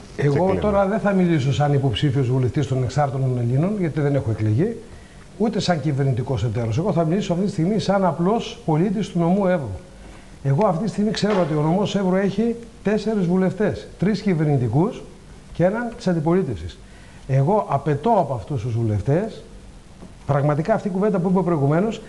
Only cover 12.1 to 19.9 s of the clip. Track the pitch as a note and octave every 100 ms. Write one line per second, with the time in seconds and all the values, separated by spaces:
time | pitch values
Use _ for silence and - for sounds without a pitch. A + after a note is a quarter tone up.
12.1 | F#3 G3 G3 A#3 A#3 - - F#3 G#3+ G#3+
13.1 | G#3+ E3+ F#3 F#3 - G3+ A2+ - - F#3+
14.1 | G#3+ G3+ D#3+ D#3 C#3 A#2+ B2+ G3+ - -
15.1 | - - - - - F3 A3 A#3+ - F#3
16.1 | E3 D3+ F3+ D3 G2 E2 - - - -
17.1 | - - C3+ C#3 G#3 - C#3 D#3 C#3+ A#3
18.1 | G#3+ C3+ B2 - C#3 A#2+ A2+ A#2 G#2 C3
19.1 | D#3 A3 - - - - - -